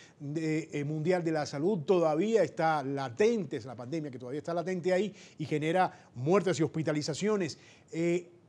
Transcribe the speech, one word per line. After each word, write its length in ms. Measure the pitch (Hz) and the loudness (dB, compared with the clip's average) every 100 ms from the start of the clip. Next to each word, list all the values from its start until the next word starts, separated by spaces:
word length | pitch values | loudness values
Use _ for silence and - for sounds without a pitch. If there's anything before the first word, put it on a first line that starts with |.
| - _ | -20 _
de, 500 | 143 151 160 156 160 | -8 -4 -2 -2 -2
eh, 120 | 147 143 | -6 -4
Mundial 380 | 156 156 180 | -2 0 0
de 80 | 165 | 0
la 140 | 156 139 | -2 -4
Salud, 360 | 143 165 214 | -2 0 -2
todavía 600 | 143 185 160 151 208 226 | 2 4 4 2 2 4
está 400 | 170 - 160 156 | 2 2 2 2
latente, 760 | 135 139 135 113 214 233 156 147 | 0 -4 -4 2 2 2 -2 -6
es 80 | 131 | -8
la 100 | 117 | -12
pandemia 340 | 123 160 147 | -6 -6 -6
que 80 | 123 | -10
todavía 220 | 127 147 | -8 -8
está 160 | 147 170 | -4 -4
latente 360 | 170 185 170 | -2 -2 2
ahí 220 | 185 208 - - - | 2 2 -6 -20 -10
y 80 | 156 | -4
genera 640 | 151 156 175 180 - - 120 | -2 2 2 2 0 -18 -6
muertes 440 | 135 196 185 147 | 2 4 4 2
y 40 | |
hospitalizaciones. 960 | 156 160 160 151 147 143 202 214 160 - - - _ | 0 0 0 -2 -2 -2 0 0 -2 -6 -18 -20 _
Eh, 360 | 160 170 175 175 - | -2 0 0 -2 -20